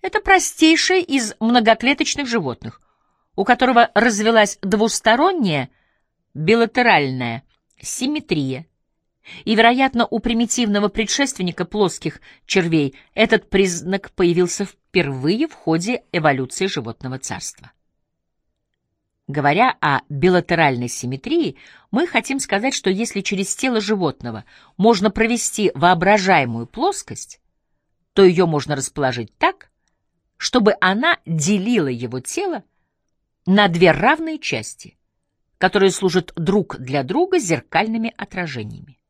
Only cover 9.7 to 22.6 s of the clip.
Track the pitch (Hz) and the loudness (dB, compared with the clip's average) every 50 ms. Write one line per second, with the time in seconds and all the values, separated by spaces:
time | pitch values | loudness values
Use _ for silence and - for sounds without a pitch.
9.7 | 247 254 269 262 - 233 240 - - 226 - 233 240 226 240 - - - 247 208 | 4 4 0 0 0 -2 -2 -2 -2 -4 -4 -2 -2 -2 -2 -2 -2 -2 -2 0
10.7 | 202 202 202 202 202 220 226 202 - - 277 269 - - 185 175 - - 180 175 | 0 0 0 -2 -2 -2 -4 -4 -2 -2 -2 -4 -2 -6 -6 -6 -4 -6 -8 -6
11.7 | - 214 208 175 - - - 160 - - _ - - _ _ - - 196 170 170 | 0 0 0 0 0 -4 -8 -10 -10 -10 _ -20 -20 _ _ -2 0 0 0 2
12.7 | 165 156 143 135 - - _ _ _ - 220 - - - - _ - 190 196 185 | 2 2 0 0 -4 -10 _ _ _ -2 2 2 2 0 0 _ 0 0 2 2
13.7 | 175 170 151 170 190 196 196 - _ - 185 170 175 170 180 175 - - 202 180 | 0 -6 -6 -6 -6 -6 -6 -10 _ 0 0 2 2 2 0 0 -2 -6 -8 -10
14.7 | - _ _ _ - 185 165 143 135 131 127 151 196 226 311 320 - - - - | -10 _ _ _ -2 -2 -2 -2 -4 -4 -2 -2 0 0 -2 -4 -6 -10 -4 -2
15.7 | 160 165 170 214 254 - _ _ - 180 156 156 139 131 131 127 - - 190 196 | -2 -2 -2 -4 -6 -6 _ _ -6 0 0 0 0 0 -4 -6 -6 -6 -6 -4
16.7 | - 151 117 113 117 _ - 127 131 131 - - - 180 - - - _ - 127 | -4 -6 -8 -10 -12 _ -12 -12 -12 -10 -10 -12 -12 -12 -12 -14 -16 _ -20 -20
17.7 | _ _ _ _ _ _ _ _ _ _ _ _ _ _ _ _ _ _ _ _ | _ _ _ _ _ _ _ _ _ _ _ _ _ _ _ _ _ _ _ _
18.7 | _ _ _ _ _ _ _ _ _ _ _ - 143 151 135 143 147 185 247 262 | _ _ _ _ _ _ _ _ _ _ _ -8 -6 -2 0 0 2 2 2 0
19.7 | - _ - 151 139 131 - _ 147 139 135 185 180 175 170 - 180 165 160 143 | 0 _ -2 -2 -2 -2 -4 _ -6 0 2 2 2 2 2 0 0 2 2 2
20.7 | 131 120 123 120 - - - 123 131 135 - - 311 349 311 185 135 _ - - | 2 -2 -6 -8 -8 -8 -8 -8 -10 -8 -6 -4 -2 -2 -2 -2 -6 _ -20 -20
21.7 | - - _ _ - 233 339 349 - 240 - - 277 277 - - - 202 | -20 -20 _ _ -2 -2 -2 0 -2 -4 -4 -2 -6 -6 -4 -4 -4 -2